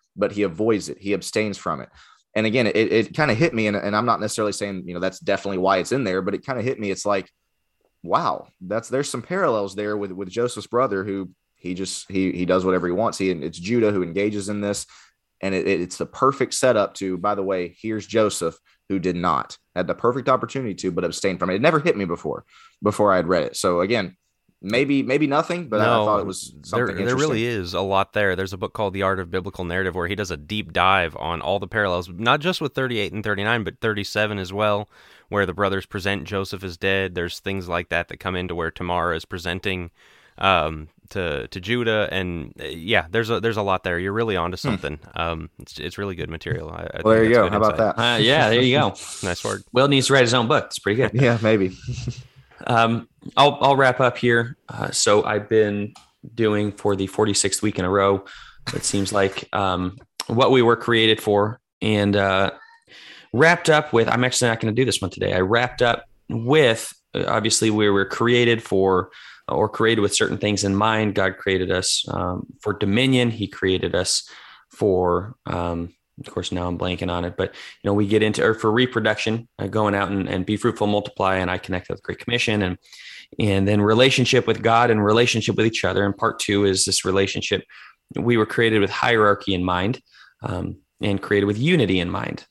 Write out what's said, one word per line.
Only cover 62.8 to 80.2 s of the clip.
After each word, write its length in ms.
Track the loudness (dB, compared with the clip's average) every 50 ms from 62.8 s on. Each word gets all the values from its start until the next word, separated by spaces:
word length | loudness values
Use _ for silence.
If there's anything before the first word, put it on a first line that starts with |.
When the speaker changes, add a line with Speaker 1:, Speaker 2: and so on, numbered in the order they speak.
| _ _ -20 -20 -20 -20 -20 -20 -12 _ 2
Speaker 3:
wrapped 340 | 4 6 6 6 4 4 4
up 240 | 4 4 4 2 2
with, 160 | 2 4 4
I'm 160 | 2 2 0
actually 240 | 0 0 2 2 2
not 120 | 2 0
gonna 120 | 0 0 0
do 140 | 0 0
this 160 | 0 0 -2 -4
one 80 | -6
today. 240 | -6 -4 -4 0 0
I 60 | 0
wrapped 420 | 2 2 2 2 0 0 0 0 2
up 220 | 2 2 0 -6 -12 _ _ _ -8
with, 600 | -6 -4 0 2 4 6 6 6 4 2 -2 -10 -14 _ _ _ -6
uh, 120 | -4 -2
obviously 420 | 0 0 0 0 0 0 2 2 2
we 200 | 4 4 4 4
were 160 | 4 4 2
created 560 | 0 -2 0 2 2 4 4 4 4 2 2 0
for, 480 | -2 0 2 4 4 4 2 0 -2 -8 -20 -20 -20 -20 -18 _
or 220 | -4 -2 0 0 0
created 320 | 0 0 2 2 4 2
with 140 | 2 0 2
certain 240 | 0 0 0 0 0
things 260 | 0 0 0 0 0
in 100 | 0 2
mind. 420 | 2 2 2 2 2 0 0 0
God 200 | 0 0 0 -2
created 340 | -2 -2 0 0 0 0 0
us, 360 | -2 -2 0 -2 -2 -2 -4 -4
um, 380 | -4 -4 -4 -4 -4 -6 -8 -12 -16 -8 -6
for 100 | -6 -4
dominion. 580 | -2 0 0 2 2 4 4 4 4 2 0
He 160 | 0 -2 -6
created 480 | -8 -4 -2 0 0 0 0 0 -2 -2
us 320 | -2 0 -2 -2 -4 -6 -8 -16 -20 -20 -20 -20 -20 _ _
for, 640 | -6 -2 0 2 2 2 2 2 0 0 -2 -6 -10 -12 _
um, 480 | -6 -6 -4 -4 -4 -4 -4 -6 -8 -12 _ _ _ _ -20 -18
of 80 | -10 -8
course, 200 | -8 -6 -4 -4
now 160 | -4 -2 -4
I'm 100 | -4 -2
blanking 320 | -2 -2 -2 -2 -4 -4
on 140 | -2 -2 -4
it, 120 | -4 -4
but, 160 | -4 -4 -4 -6 -10 -18 -20 -18 -6 -2
you 80 | 0
know, 20 | 2
we 140 | 2 2
get 160 | 2 4 4 4
into, 180 | 2 2 2
or 140 | 2 2 2
for 160 | 2 0 2
reproduction, 800 | 4 4 2 2 0 0 0 0 0 0 0 -2 -2 -2 -4 -10 _ -8
uh, 80 | -8
going 300 | -4 -2 0 2 2 2
out 160 | 0 0 0 -2
and, 160 | -2